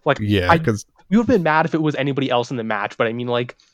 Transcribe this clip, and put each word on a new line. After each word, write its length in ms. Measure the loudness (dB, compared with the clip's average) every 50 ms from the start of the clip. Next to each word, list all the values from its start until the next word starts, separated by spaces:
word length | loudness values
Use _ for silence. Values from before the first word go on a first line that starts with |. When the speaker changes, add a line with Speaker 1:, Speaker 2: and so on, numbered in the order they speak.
| _
Speaker 1:
Like, 120 | -2 0 0
Speaker 2:
Yeah, 300 | 0 2 2 2 4 4
Speaker 1:
I, 60 | 2 2
Speaker 2:
'cause 260 | 2 0 -2 -2 -6 -12 _ _ _ 0
Speaker 1:
you 80 | 0 2
would 60 | 4
have 120 | 4 2
been 80 | 2 2
mad 220 | 2 2 2 2
if 80 | 0 0
it 80 | -2
was 140 | 0 -2 -2
anybody 340 | -2 -2 -2 -2 -2 -2 0
else 220 | 0 0 -2 -2
in 60 | -4 -6
the 60 | -4
match, 340 | -4 -4 -4 -4 -6 -4 -2
but 100 | -2 -2
I 60 | -2
mean, 140 | -4 -4 -4
like, 300 | -4 -4 -4 -6 -8 _ _ _